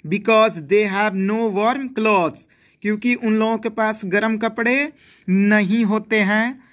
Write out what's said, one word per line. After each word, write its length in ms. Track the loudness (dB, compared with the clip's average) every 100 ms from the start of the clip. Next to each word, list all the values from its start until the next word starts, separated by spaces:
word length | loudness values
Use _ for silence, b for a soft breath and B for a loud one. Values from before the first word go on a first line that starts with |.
| -6
Because 460 | -4 2 4 4
they 340 | 0 0 2 2
have 420 | 0 -2 0 -2
no 240 | -2 -2 0
warm 320 | 0 -2 -6
clothes। 520 | -2 0 2 0 -4 -16 b b b
क्योंकि 340 | -4 -2 0 0
उन 200 | 0 0
लोगों 220 | 0 -2
के 120 | -4
पास 320 | -2 -2 -4 -2
गर्म 320 | -2 0 -2
कपड़े 560 | -4 -2 0 0 -2 b b b -2
नहीं 560 | 2 4 2 2 2 0
होते 340 | -2 0 0
हैं। 480 | 2 0 -2 -6 B